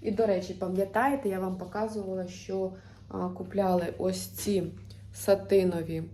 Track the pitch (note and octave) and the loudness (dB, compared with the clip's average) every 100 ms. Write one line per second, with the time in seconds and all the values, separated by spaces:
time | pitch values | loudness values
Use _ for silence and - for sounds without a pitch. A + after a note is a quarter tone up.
0 | G#3+ G3+ A3 F#3 F3+ F3+ F#3 F#3 G3 G#3+ | -2 2 4 4 0 -4 -2 0 2 4
1 | C4 C#4 G#3+ F#3+ F#3 F#3 F3+ G#3 A3 A3 | 2 2 0 0 -2 -4 -6 -4 -2 -2
2 | F#3+ F#3 F3+ F#3 - F#3+ F#3+ F#3 - - | -4 -4 -6 -8 -6 -2 -2 -4 -16 -20
3 | - F#3+ F#3 F#3 F#3 G3 F#3+ F3+ E3+ - | -10 -4 -4 -4 -4 2 4 4 2 0
4 | F#3 F#3 - - G#3 G3 E3 - - - | -2 -2 -6 -6 0 0 0 -6 -14 -16
5 | - - - G3 G3 G3 F#3 F3 D#3+ E3 | -16 -6 4 4 6 6 6 2 -2 -4
6 | D#3+ | -6